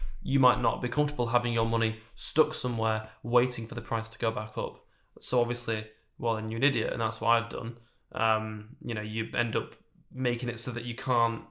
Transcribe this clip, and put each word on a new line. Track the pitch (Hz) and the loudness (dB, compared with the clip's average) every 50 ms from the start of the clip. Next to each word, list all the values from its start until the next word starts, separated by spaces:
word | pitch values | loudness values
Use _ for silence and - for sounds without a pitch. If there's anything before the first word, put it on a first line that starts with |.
| - - - - - | -2 -2 -2 -2 -2
you | 135 135 135 | 0 4 6
might | 131 123 113 117 | 8 6 6 6
not | 120 117 - - - | 4 2 2 0 -2
be | 120 | -2
comfortable | - 147 147 143 - - 120 113 | 2 2 2 2 2 -2 0 2
having | 120 120 113 120 117 | 2 2 2 2 0
your | 117 113 | 0 2
money | 113 117 113 113 110 107 - - - - | 2 2 2 2 0 0 -4 -10 -14 -8
stuck | - - - - 156 151 151 - | -4 -4 0 4 4 4 4 2
somewhere | - - 127 120 113 110 110 110 110 107 - - _ - | -2 -2 -2 -2 0 0 0 0 -2 -4 -8 -14 _ -2
waiting | 120 117 123 127 127 127 - 113 | 4 4 4 4 4 0 -4 -6
for | - - | -6 -8
the | 117 | -8
price | - - 117 110 110 - | -6 -4 -4 -4 -4 -4
to | - - | -6 -2
go | 120 110 | -2 -2
back | - 107 107 104 - 117 | -2 -2 -6 -6 -6 -4
up. | - - - - _ _ _ _ _ _ - - | -4 -6 -6 -10 _ _ _ _ _ _ -12 -6
So | - - - 123 | -2 0 2 2
obviously, | 120 117 120 117 - 117 113 107 107 - - _ _ _ _ - | 2 2 0 -4 -2 -2 -2 -4 -4 -8 -14 _ _ _ _ -4
well, | 113 117 113 | -2 -2 -2
then | 110 110 110 | -2 -2 -4
you're | 113 117 | -2 0
an | 139 | 0
idiot, | 143 135 120 - - - | 0 2 0 -2 -2 -2
and | - | 0
that's | 117 113 - - 110 | -2 -2 -2 0 2
what | 113 | 4
I've | 117 117 113 113 | 4 4 2 -2
done. | 120 120 117 117 117 - - _ _ _ _ _ - | -6 -6 -6 -6 -8 -10 -16 _ _ _ _ _ -4
Um, | - 113 113 110 110 110 107 107 110 107 110 - - - | 0 2 2 2 2 0 -4 -6 -8 -10 -12 -14 -12 -8
you | 120 117 | -6 -6
know, | 110 | -6
you | 107 107 107 113 110 - - | -6 -4 -4 -4 -4 -4 -2
end | 120 120 117 110 | -2 -2 0 0
up | 113 - - - - _ _ _ _ - - - | -2 -2 -4 -10 -20 _ _ _ _ -20 -12 -6
making | 127 131 123 120 117 120 120 | -2 -2 0 0 -2 -2 -4
it | 113 - | -4 -2
so | - 127 113 | -4 -4 -4
that | 120 117 | -6 -6
you | 123 117 | -8 -8
can't, | - - 131 123 120 117 117 113 110 - - | -6 -2 0 2 4 4 2 0 -2 -8 -12